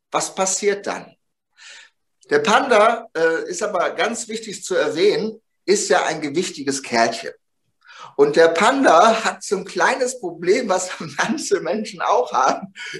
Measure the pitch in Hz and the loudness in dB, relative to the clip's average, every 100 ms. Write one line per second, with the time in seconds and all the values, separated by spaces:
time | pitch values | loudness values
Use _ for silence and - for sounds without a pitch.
0 | _ 151 147 - 190 - 202 196 - 90 | _ -6 -4 -4 -4 0 -2 -2 -6 -8
1 | - _ _ _ _ _ - - - _ | -12 _ _ _ _ _ -20 -20 -20 _
2 | _ _ - - 147 240 269 214 220 233 | _ _ -2 0 4 2 4 4 4 2
3 | - 160 165 165 156 175 214 180 147 - | -6 0 0 0 -4 -6 -4 -2 -2 -2
4 | 202 233 - 220 208 175 - 175 151 160 | -4 -4 -8 -10 -10 -12 -4 -2 0 2
5 | 202 175 214 220 _ _ - 196 - 180 | 2 2 -4 -8 _ _ 0 0 2 2
6 | - 156 147 151 - - 135 135 - 117 | 2 -4 -4 -4 -4 -6 -6 -6 -2 2
7 | 113 - - - _ _ _ _ _ - | 2 0 -10 -16 _ _ _ _ _ -20
8 | - - 147 165 165 - 220 277 262 165 | -8 2 4 6 4 6 2 4 6 6
9 | 220 220 196 - - 190 - 175 180 269 | 6 4 -2 -6 -6 -6 -4 -2 0 0
10 | 247 - 185 160 175 254 220 185 - - | -4 -4 -10 -4 0 0 2 -2 -2 -8
11 | 165 - 170 311 - 185 160 185 214 175 | -10 -4 -2 -4 -2 -2 -2 -6 -6 -6
12 | - 202 - 123 131 - 196 - - | 0 0 0 0 0 0 -8 -14 -14